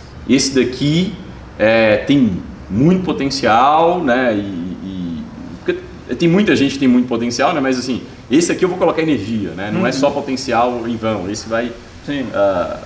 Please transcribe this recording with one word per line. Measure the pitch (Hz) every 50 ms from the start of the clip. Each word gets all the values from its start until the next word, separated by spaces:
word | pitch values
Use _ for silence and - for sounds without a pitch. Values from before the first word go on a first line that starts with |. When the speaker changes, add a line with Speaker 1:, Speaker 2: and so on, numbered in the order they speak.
| - - - - -
Speaker 1:
esse | - 127 143 - 135 135
daqui, | 127 120 123 - - 143 147 156 175 190 220 - - - - - - - - -
é, | - 104 110 113 113 110 107 104
tem | - - - 143 143 123 101 87 80 - - - - - -
muito | 92 113 143 170 190 185 -
potencial, | 156 143 - 135 135 - - 123 107 110 120 135 143 156 160 170 170 180 180
né? | 160 127 120 131 127 120 104
E, | 101
e, | 101 98 95 85 87 92 85 - 95 98 95 92 90 85 80 76 78 - - - - - - -
porque | - 180 - - - - - - - - 123
tem | - 170 165
muita | 170 202 208 170 135
gente | 113 139 135 131
que | -
tem | 139
muito | 127 123 127 123 127
potencial, | 120 113 120 120 113 123 135 170 175
né? | 147
Mas | 131 131 131
assim, | 123 113 131 117 92 - - - - - -
esse | 127 165 170 175
aqui | 160 - 185
eu | 180
vou | 180
colocar | 180 180 160 - 160
energia, | 160 160 139 107 95 110 117 107 92 82
né? | 80 90 101 107 -
Não | - -
é | 131
Speaker 2:
Uhum. | 139
Speaker 1:
só | 135 139 143
potencial | 143 143 127 139 131 123 - 120 117 117 123 123 120 120 110
em | 117 117
vão, | 98 110 110 107 95 87 98
esse | 107 107 - 110
vai, | 113 113 123 117 117 - - - - - -
Speaker 2:
Sim. | 147 143 139 123 101 -
Speaker 1:
ah, | 101 101 196 190 - - - - - -